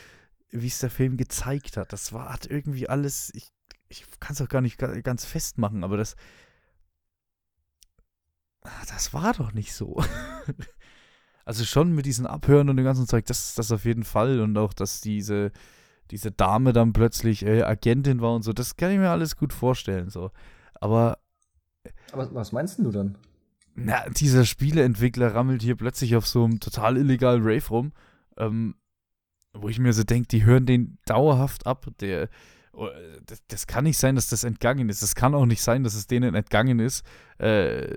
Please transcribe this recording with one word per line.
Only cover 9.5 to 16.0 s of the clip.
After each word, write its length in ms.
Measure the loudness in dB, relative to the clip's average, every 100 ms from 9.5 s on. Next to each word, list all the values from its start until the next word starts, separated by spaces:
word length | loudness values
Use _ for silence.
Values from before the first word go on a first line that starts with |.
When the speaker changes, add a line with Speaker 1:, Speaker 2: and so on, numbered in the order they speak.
Speaker 1:
nicht 220 | -6 -8
so. 260 | -10 -8 -2 -2
<laughs> 60 | -4 -10 -14 -12 -12 -12 -20 -20 _ _ _ _ _
Also 220 | -10 -6 0
schon 260 | 2 4
mit 120 | 2 0
diesen 220 | -4 -4
Abhören 420 | -2 6 6 6
und 80 | 2
dem 80 | 2
ganzen 220 | 0 2
Zeug, 180 | 0 0
das, 300 | -6 -6 -6
das 160 | -2
auf 120 | 0
jeden 200 | 0 -2
Fall. 360 | -2 0 2 2
Und 160 | 2 0
auch, 160 | 0
dass 280 | -2 -8 -6
diese, 500 | -6 -6 -2 -2 -2 -6 -20 _ _ _